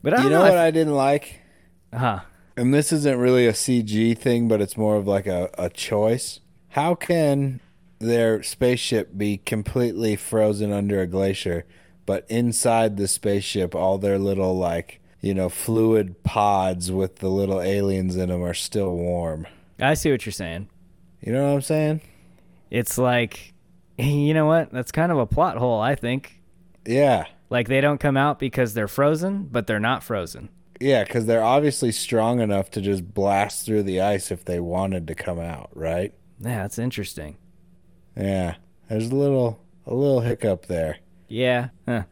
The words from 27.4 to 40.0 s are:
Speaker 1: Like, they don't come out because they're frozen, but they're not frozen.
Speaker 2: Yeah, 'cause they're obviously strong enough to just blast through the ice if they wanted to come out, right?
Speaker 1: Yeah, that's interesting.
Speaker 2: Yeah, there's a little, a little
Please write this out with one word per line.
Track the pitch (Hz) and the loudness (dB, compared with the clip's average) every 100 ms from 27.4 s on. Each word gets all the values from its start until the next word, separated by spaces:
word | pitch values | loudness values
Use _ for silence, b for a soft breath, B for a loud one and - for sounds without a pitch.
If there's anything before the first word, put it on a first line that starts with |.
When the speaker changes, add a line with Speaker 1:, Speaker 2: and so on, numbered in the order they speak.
| _ | _
Speaker 1:
Like, | 123 113 | -4 2
they | 135 | 2
don't | 143 143 | 2 2
come | 147 135 | 0 2
out | 143 139 | 2 0
because | 131 - 120 | -4 0 -2
they're | 107 101 | -2 -4
frozen, | - 143 160 180 196 | 2 2 2 -2 -4
but | 160 120 104 | -4 -4 -2
they're | 107 | -2
not | 110 - | 0 -2
frozen. | - 107 85 60 - - _ - | -4 -6 -6 -12 -18 -20 _ -2
Speaker 2:
Yeah, | 135 127 | 2 2
'cause | 98 120 110 | 2 -2 2
they're | 117 | 2
obviously | 110 139 147 - 123 | 4 4 2 0 -2
strong | - - 113 113 123 | -2 -2 2 2 2
enough | 107 98 95 | 0 0 -2
to | 110 | -4
just | 98 98 90 | -2 -2 -2
blast | - 98 98 104 - | 0 2 2 0 -4
through | - 107 | -2 0
the | 98 92 | 0 0
ice | 98 101 - | 0 0 -4
if | 90 | -8
they | - 87 | -4 -4
wanted | 85 90 98 92 82 | -2 -2 -2 -4 -6
to | |
come | 80 - 85 | -8 -8 -8
out, | 85 82 - | -8 -10 -14
right? | - 82 87 95 _ _ - | -8 -4 -2 -4 _ _ -12
Speaker 1:
Yeah, | 120 117 | -8 -6
that's | 98 - | -8 -6
interesting. | 123 117 95 - 76 - - _ - - _ _ _ - | -6 -6 -10 -10 -14 -16 -20 _ -20 -20 _ _ _ -6
Speaker 2:
Yeah, | 98 98 87 85 _ _ - | -2 -2 -2 -6 _ _ -8
there's | 110 113 | -6 -2
a | |
little, | 135 143 135 120 110 _ _ - | 0 2 2 0 -4 _ _ -6
a | |
little | 123 | -2